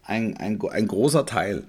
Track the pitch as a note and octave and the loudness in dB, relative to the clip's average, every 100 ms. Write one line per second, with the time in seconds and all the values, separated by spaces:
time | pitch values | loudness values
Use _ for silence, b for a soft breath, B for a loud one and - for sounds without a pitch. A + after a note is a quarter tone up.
0 | - A2 A2+ - G2+ G#2 G2 G2 G#2+ G2 | -6 -2 -2 -2 -4 -2 -2 0 0 4
1 | C#3+ D3 C3+ A2 F#2+ G2+ | 4 4 2 -2 -2 -4